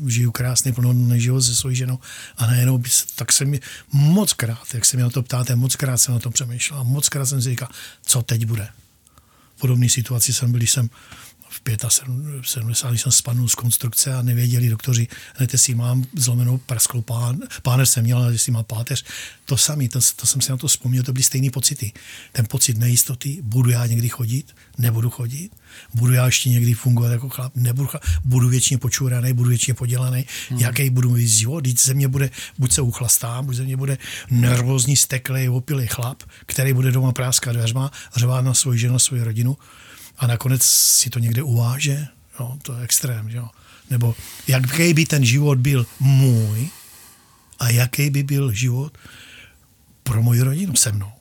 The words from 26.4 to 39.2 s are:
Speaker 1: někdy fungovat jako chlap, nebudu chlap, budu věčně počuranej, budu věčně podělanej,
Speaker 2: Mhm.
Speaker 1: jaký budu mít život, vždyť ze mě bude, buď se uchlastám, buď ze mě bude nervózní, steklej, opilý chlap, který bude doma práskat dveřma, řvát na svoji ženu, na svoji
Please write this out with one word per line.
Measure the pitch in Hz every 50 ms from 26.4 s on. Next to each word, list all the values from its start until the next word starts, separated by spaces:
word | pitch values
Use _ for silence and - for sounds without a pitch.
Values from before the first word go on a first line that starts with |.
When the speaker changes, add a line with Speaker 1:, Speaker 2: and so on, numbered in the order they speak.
| - 127
Speaker 1:
někdy | 120 120 120 120 117
fungovat | - - 127 123 117 120 120
jako | 120 117 135 127
chlap, | - - 127 131 -
nebudu | 127 123 120 120 135 139
chlap, | 123 - - - - - - -
budu | 127 127 127 123 123
věčně | 127 123 - - 135
počuranej, | 123 - 117 - - 135 127 123 120 123 127 127
budu | 120 123 123
věčně | 123 117 - - 117
podělanej, | - 123 120 123 123 127 127 127 127 131 - - - - -
Speaker 2:
Mhm. | 127 120
Speaker 1:
jaký | 117 123 127 143 139 131
budu | 123 127 123 120
mít | 120 120 120
život, | 113 110 107 110 120 156 170
vždyť | 131 127 120 -
ze | - 131 131
mě | 139 139
bude, | 131 131 139 139 127 - - - - -
buď | - 127 123 -
se | 156
uchlastám, | 131 120 - - 123 110 - - - 117 120 127 131
buď | 135 123
ze | 123 131
mě | 135 131
bude | 131 139 135 135 - - - - - - -
nervózní, | 127 120 120 123 123 120 120 127 135 131 123 139 139
steklej, | - - - 131 127 - - 131 131 131 127
opilý | 123 127 123 - 147 135 117
chlap, | 107 - - 120 127 131 - - - - - -
který | - - - 131 139 131
bude | 123 127 131
doma | 123 131 131 131
práskat | 123 - 123 127 131 - - 123 117
dveřma, | 120 113 117 117 131 135 147 - - - - -
řvát | 117 120 123 127 127
na | 127 131 123
svoji | - - 131 120 113
ženu, | 117 123 123
na | 123
svoji | - - 131 120